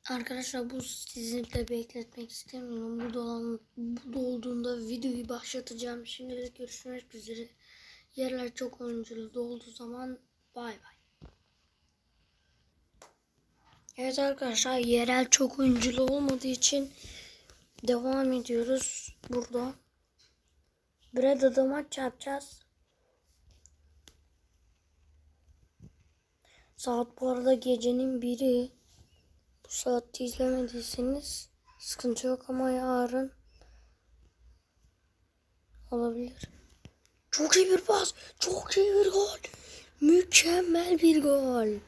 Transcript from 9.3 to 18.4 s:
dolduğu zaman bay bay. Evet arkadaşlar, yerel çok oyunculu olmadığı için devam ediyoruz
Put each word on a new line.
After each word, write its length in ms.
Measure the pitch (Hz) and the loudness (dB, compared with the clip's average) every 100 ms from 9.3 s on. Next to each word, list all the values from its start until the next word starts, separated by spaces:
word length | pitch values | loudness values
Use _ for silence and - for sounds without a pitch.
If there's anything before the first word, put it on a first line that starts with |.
dolduğu 380 | 247 240 240 233 | -8 -6 -8 -14
zaman 480 | 226 233 247 254 254 _ _ _ 247 | -16 -12 -10 -10 -12 _ _ _ -12
bay 180 | 233 | -12
bay. 520 | 208 - _ _ _ - _ _ _ _ _ _ _ _ _ _ _ _ _ _ _ _ _ - _ _ _ _ _ _ _ - - | -12 -20 _ _ _ -20 _ _ _ _ _ _ _ _ _ _ _ _ _ _ _ _ _ -20 _ _ _ _ _ _ _ -20 -6
Evet 220 | 262 262 | -4 0
arkadaşlar, 580 | 277 277 262 226 254 254 | 0 0 -2 0 0 2
yerel 520 | 240 240 233 254 254 | 4 4 4 2 4
çok 300 | - 262 277 | 4 4 2
oyunculu 420 | 262 240 240 240 | 4 4 2 2
olmadığı 460 | 262 277 277 262 262 | 2 2 0 0 -2
için 440 | 254 - 285 277 - - - - - - - _ - 233 | 0 2 2 -2 -10 -18 -18 -20 -20 -20 -20 _ -6 0
devam 460 | 240 254 269 262 | 0 0 0 0
ediyoruz 840 | 254 | -2